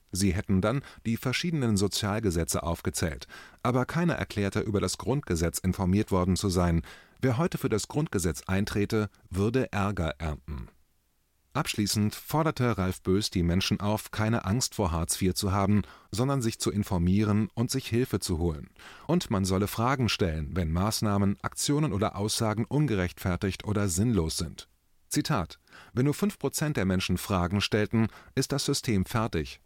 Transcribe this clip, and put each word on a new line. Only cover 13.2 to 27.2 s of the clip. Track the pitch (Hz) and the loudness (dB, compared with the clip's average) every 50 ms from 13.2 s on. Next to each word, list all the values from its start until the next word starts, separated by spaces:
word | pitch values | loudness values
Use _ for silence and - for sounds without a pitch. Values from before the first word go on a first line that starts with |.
| 110 - | 2 0
die | - 95 85 | 0 2 2
Menschen | 85 85 95 95 - 107 - | 2 2 2 2 0 0 0
auf, | 101 104 107 110 - - | 0 -2 -2 -2 -4 -6
keine | - 107 107 110 117 - - | -4 -2 0 0 0 0 0
Angst | 92 101 127 - - - | 0 0 0 0 -2 -2
vor | - 104 85 | 0 0 0
Hartz | 82 80 82 - - | 0 0 -2 -2 -2
vier | - 95 92 90 | 0 0 0 0
zu | - - 98 | 0 0 0
haben, | 92 101 98 95 104 104 - - - - - - | 2 2 2 4 4 2 2 -2 -8 -20 -16 -8
sondern | - 98 127 139 139 139 | -2 -2 0 0 0 0
sich | 110 113 - - | 0 -2 -2 -2
zu | - 120 | -2 -2
informieren | - 104 101 - 98 87 85 90 95 104 110 107 101 104 110 95 - | 0 0 -2 0 0 2 4 4 4 4 4 4 4 2 2 0 -2
und | - 117 120 | -2 -2 -2
sich | - 135 - | -2 -4 -4
Hilfe | - 113 117 127 - - 98 | -2 0 0 0 0 -2 -4
zu | - - 90 | -2 -2 -2
holen. | 78 82 87 78 73 62 - _ - - - - - - | 0 0 0 -2 -4 -8 -16 _ -20 -20 -20 -20 -10 -2
Und | - 160 180 - - | 0 0 0 0 0
man | 113 95 98 | 0 2 2
solle | 92 95 95 104 | 2 2 2 0
Fragen | 98 - - 113 123 143 143 127 101 | 0 0 0 0 0 2 2 0 0
stellen, | - - 104 85 78 80 76 71 - | 2 2 0 0 0 -2 -4 -4 -2
wenn | 92 87 78 | -2 0 0
Maßnahmen, | 80 87 95 110 - - 117 107 101 101 101 98 101 - | 0 0 0 0 0 0 0 0 2 2 2 2 0 -2
Aktionen | - - - - - - 147 147 156 147 | -4 -8 -6 -4 -2 0 2 2 2 0
oder | 92 95 107 98 - | 0 0 0 -2 -2
Aussagen | 95 101 110 - - 117 107 107 107 120 | -2 -2 -2 0 0 0 0 0 -2 -2
ungerechtfertigt | - 131 147 151 127 110 95 90 90 - - - 98 90 85 - 98 90 - - | 0 2 2 2 2 2 0 0 -2 -2 -4 -2 -2 -2 0 0 -2 -2 -4 -4
oder | 107 101 104 101 101 | -2 0 0 0 0
sinnlos | 80 90 107 127 117 92 80 80 - | 2 2 2 4 4 2 2 0 -2
sind. | - 87 - 50 - - _ _ _ _ _ _ _ _ - | -4 -6 -8 -10 -14 -18 _ _ _ _ _ _ _ _ -4
Zitat: | - 147 147 - 156 107 80 - - - _ _ - - - - | -2 -2 0 0 0 -2 -2 -4 -8 -16 _ _ -20 -20 -16 -6
"Wenn | - 113 127 | -2 0 0
nur | 147 143 | 0 0
fünf | - 208 208 - | 0 -2 -2 -2
Prozent | - - 135 - - 160 147 147 | -2 -4 -4 -2 -2 -2 -2 0
der | - 92 | 0 2
Menschen | 95 92 92 - - 92 | 2 2 2 0 0 -2
Fragen | 87 | -2